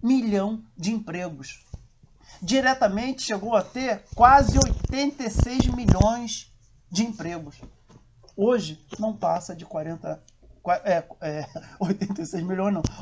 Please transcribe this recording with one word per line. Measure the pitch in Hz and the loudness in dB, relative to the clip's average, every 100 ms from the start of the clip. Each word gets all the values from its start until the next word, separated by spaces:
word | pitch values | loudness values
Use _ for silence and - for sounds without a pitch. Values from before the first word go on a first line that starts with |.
milhão | 233 262 226 202 202 220 - - | 0 2 2 0 0 -4 -10 -6
de | 175 | -4
empregos. | 226 220 175 180 156 131 - - - - _ - _ - - | -4 -6 -8 -8 -10 -16 -18 -16 -18 -18 _ -20 _ -20 -14
Diretamente | 175 262 254 262 208 196 254 262 | 0 2 2 2 2 0 -4 -6
chegou | - 202 214 220 | -6 -6 2 0
a | |
ter | - 254 262 202 - | 0 -6 -4 -4 -6
quase | - 247 277 277 269 | 6 8 10 8 4
oitenta | - - - 262 285 285 | 4 2 -2 -2 -2 -2
e | 233 | -6
seis | - 247 262 247 | 0 0 2 -2
milhões | 247 220 185 214 240 226 - - _ _ _ - | 0 2 4 4 2 -6 -10 -14 _ _ _ -8
de | 180 | -2
empregos. | 233 214 160 170 147 - - _ _ - _ _ - - | -2 -2 -8 -8 -12 -16 -20 _ _ -20 _ _ -18 0
Hoje | 220 240 156 156 - - | 2 2 0 -10 -16 -6
não | 214 208 | -6 -2
passa | 175 170 180 165 | -2 -2 -4 -14
de | 170 | -10
quarenta, | 156 156 165 156 156 _ _ - - | -8 -8 -8 -10 -12 _ _ -20 -12
qua-, | 180 180 | -2 0
é, | 208 170 - - | 2 -2 -2 -10
é, | 160 151 - - | -8 -8 -10 -14
<laughs> | - - | -16 -6
oitenta | 185 196 196 202 | -4 -2 -4 -6
e | 330 | -6
seis | - | -6
milhões | 180 185 202 | -4 -2 0
não, | 180 - - | -2 -4 -8